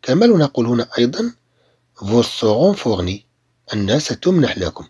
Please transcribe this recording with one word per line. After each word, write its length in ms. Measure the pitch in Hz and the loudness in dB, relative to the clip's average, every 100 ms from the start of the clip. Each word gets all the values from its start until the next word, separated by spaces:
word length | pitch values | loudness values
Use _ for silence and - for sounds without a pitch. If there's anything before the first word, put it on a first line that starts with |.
كما 240 | - 143 233 | 0 2 4
لو 120 | 202 | 4
نقول 280 | 143 - 117 | 2 0 0
هنا 220 | 120 117 - | 0 -2 0
أيضًا: 360 | 120 143 233 - _ _ _ _ _ _ | 0 0 -6 -8 _ _ _ _ _ _
"Vous 200 | 101 117 | 0 0
seront 540 | 117 - 113 107 175 202 | 0 -2 0 2 2 2
fournis." 420 | - 98 90 98 _ _ _ _ _ | -2 -2 -2 -6 _ _ _ _ _
أنها 260 | 107 98 131 | -6 0 -2
ستمنح 580 | - - - 185 131 - | -2 -4 0 2 0 -2
لكم. 300 | 87 - - | -6 -8 -18